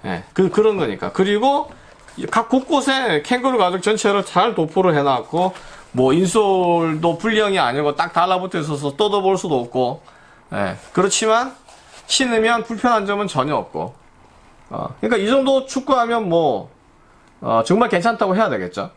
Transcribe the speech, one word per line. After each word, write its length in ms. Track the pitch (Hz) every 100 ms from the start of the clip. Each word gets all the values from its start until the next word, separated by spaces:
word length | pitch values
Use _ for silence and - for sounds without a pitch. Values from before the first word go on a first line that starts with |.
예, 200 | 110 87 -
그, 160 | - 190
그런 280 | 208 214 196
거니까. 360 | 131 95 -
그리고 580 | - 190 208 262 285 302 - - - - - -
각 180 | - 226
곳곳에 760 | 262 - 285 269 269 240 220
캥거루 360 | - 254 254 254
가죽 240 | 180 185
전체를 420 | 202 214 214 202
잘 300 | 190 175 226
도포를 400 | 185 156 185 180
해놨고, 600 | 147 143 131 - 165 185 - - - -
뭐 200 | 123 131
인솔도 1040 | 156 185 220 202 190 175 170 165 156 170 170
불량이 400 | 220 214 208 190
아니고 380 | 127 135 147 143
딱 160 | 170
달라붙어 460 | 170 180 185 185 180
있어서 360 | 151 143 147 139
뜯어볼 400 | 208 202 190 185
수도 240 | 185 135
없고, 420 | 120 127 123 151 - - - - _
예, 220 | 101 98 98 -
그렇지만 640 | - 196 - 220 220 262 - - - - - -
신으면 580 | - 254 226 220 233
불편한 400 | 220 220 247 226 196
점은 200 | 202 202
전혀 280 | 143 135 131
없고. 380 | 92 78 90 - - _ - - - - -
어, 240 | 113 - -
그러니까 160 | 220 233
이 40 | 202
정도 380 | 269 269 269 269
축구하면 600 | 277 277 262 233 233 196
뭐, 420 | 170 156 107 165 _ _ _ _ _ _ _
어, 220 | 117 113 113
정말 220 | 202 240
괜찮다고 480 | 185 220 226 196 190
해야 120 | 214
되겠죠. 420 | 110 90 98 98